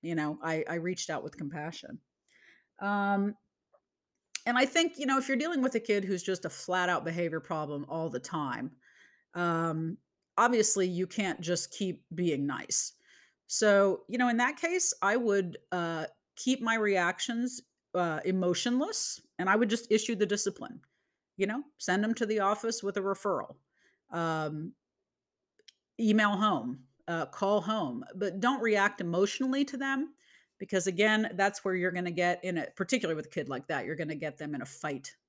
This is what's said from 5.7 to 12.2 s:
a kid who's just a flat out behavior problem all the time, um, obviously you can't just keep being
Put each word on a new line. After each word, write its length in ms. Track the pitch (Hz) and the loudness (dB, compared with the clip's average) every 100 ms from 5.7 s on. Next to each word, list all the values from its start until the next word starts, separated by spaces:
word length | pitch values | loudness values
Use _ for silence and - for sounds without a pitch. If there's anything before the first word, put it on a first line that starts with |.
| 233 | 0
a 40 | |
kid 260 | 226 202 190 | 0 0 0
who's 180 | 185 | -4
just 220 | 185 185 - | -2 -4 -4
a 40 | |
flat 400 | - - 180 180 | -8 -4 0 0
out 140 | 170 | 0
behavior 360 | 165 165 175 160 | -2 -2 -2 -4
problem 460 | 156 160 151 147 143 | -6 -6 -4 -6 -6
all 200 | 165 160 | -6 -4
the 100 | 131 | -6
time, 520 | - 165 143 120 131 - _ _ - _ _ | -6 -6 -4 -4 -8 -10 _ _ -20 _ _
um, 640 | - 175 165 165 160 160 170 _ _ _ - | -4 -2 0 0 -2 -4 -6 _ _ _ 2
obviously 500 | 233 240 214 - 185 | 4 6 4 4 0
you 200 | 175 180 | 0 -2
can't 340 | - 196 - | -2 -2 -2
just 300 | 165 175 - | -2 -2 -2
keep 320 | - 196 180 _ | -4 -4 -6 _
being 320 | 165 | -2